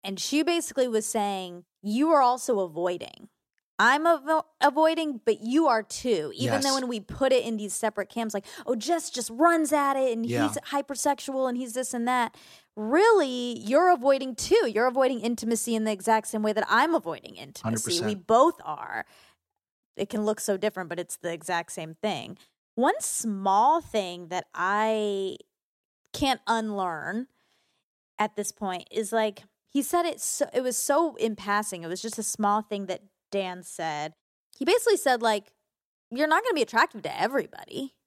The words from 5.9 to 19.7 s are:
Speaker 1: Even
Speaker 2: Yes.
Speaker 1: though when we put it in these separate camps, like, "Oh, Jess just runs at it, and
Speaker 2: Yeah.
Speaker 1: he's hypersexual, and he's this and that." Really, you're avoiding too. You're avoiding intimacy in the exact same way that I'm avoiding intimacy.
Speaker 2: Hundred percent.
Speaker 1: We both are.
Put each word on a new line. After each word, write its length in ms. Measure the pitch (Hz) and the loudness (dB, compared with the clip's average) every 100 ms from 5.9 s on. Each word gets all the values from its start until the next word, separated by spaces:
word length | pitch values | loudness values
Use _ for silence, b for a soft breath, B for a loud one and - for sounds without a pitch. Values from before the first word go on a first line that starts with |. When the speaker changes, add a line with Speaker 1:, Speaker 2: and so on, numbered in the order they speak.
| - 254 202 151 - | -6 0 0 -2 -4
Speaker 1:
Even 260 | 254 - | 0 0
Speaker 2:
Yes. 20 | |
Speaker 1:
though 120 | - 269 | 2 0
when 120 | 254 | -2
we 120 | 233 | -6
put 320 | 196 - 269 | -8 -2 2
it 100 | 254 | 2
in 140 | 233 220 | 2 -4
these 160 | 208 | -6
separate 360 | - 220 208 196 | -4 -4 -4 -8
camps, 240 | - 226 202 | -4 -4 -6
like, 100 | B B - | B B -4
"Oh, 80 | 247 | -4
Jess 340 | 233 339 - | 0 -2 -2
just 220 | 254 220 | -8 -8
runs 420 | 226 330 339 311 | 4 4 4 2
at 240 | 302 277 269 | 2 2 2
it, 180 | 262 233 | 0 0
and 100 | 233 | -2
Speaker 2:
Yeah. 220 | 240 226 | 0 0
Speaker 1:
he's 100 | - - | -2 -4
hypersexual, 800 | 285 277 269 294 277 - 269 262 | -4 -4 -2 -2 -2 -4 -2 -2
and 80 | 247 | -2
he's 160 | 254 | -6
this 200 | 233 254 247 | -6 -4 -2
and 120 | 233 | 0
that." 280 | 254 233 B B B B - | 0 0 B B B B -8
Really, 840 | 214 285 427 427 277 247 247 233 | 0 4 6 6 4 0 -4 -6
you're 300 | 208 269 359 | 2 4 6
avoiding 440 | 349 254 269 262 240 | 4 4 2 0 -8
too. 320 | - 415 330 | 2 4 4
You're 120 | 208 247 | 2 0
avoiding 320 | 247 262 254 | 2 2 2
intimacy 540 | 214 240 220 233 - 226 | -2 -2 -2 -2 0 -2
in 80 | |
the 80 | 220 | 0
exact 360 | 208 185 220 208 | -2 2 0 2
same 160 | 220 | -2
way 100 | 214 | 0
that 120 | 214 190 | 0 2
I'm 240 | 220 302 | 4 4
avoiding 420 | 302 - 147 - 87 | 2 -2 -10 -10 -18
intimacy. 260 | 135 - | -16 -8
Speaker 2:
Hundred 200 | 117 113 | -4 -4
percent. 220 | - 339 208 | -2 -2 -2
Speaker 1:
We 100 | 208 | -4
both 440 | 170 226 302 - | 2 6 6 4
are. 420 | - 156 - 113 - b b b _ _ _ | -10 -10 -8 -10 -12 b b b _ _ _